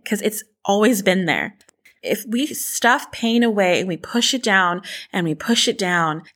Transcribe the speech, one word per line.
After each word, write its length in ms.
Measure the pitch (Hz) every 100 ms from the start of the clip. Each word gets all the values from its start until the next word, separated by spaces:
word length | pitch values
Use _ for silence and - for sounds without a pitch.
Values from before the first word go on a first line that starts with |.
'cause 160 | - 208
it's 240 | 214 214 - _
always 360 | - 202 214 208
been 240 | 190 180
there." 320 | 170 92 78 - _ _ _ _
If 240 | - 214 233
we 180 | 240 294
stuff 600 | - - - 240 277 -
pain 300 | - 233 233
away 360 | 240 208 180 151
and 100 | 185
we 80 | 160
push 380 | - 240 -
it 80 | 262
down 400 | 226 190 175 180 - - -
and 140 | 190
we 100 | 170
push 320 | 151 - 233 247
it 120 | -
down, 440 | 180 175 160 156 -